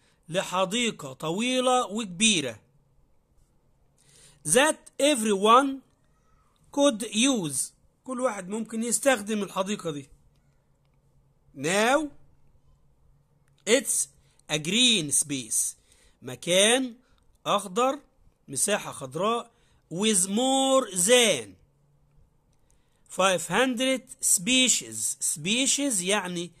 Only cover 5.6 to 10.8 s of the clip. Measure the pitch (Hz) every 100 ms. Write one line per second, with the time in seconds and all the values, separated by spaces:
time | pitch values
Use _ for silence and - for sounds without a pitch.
5.6 | 277 269 - _ _ _ _ _ _ _
6.6 | _ 285 285 214 220 208 269 247 156 131
7.6 | - _ _ _ - 247 254 202 180 220
8.6 | 220 220 233 208 277 240 202 214 185 190
9.6 | 190 208 165 143 135 - _ _ _ _
10.6 | _ _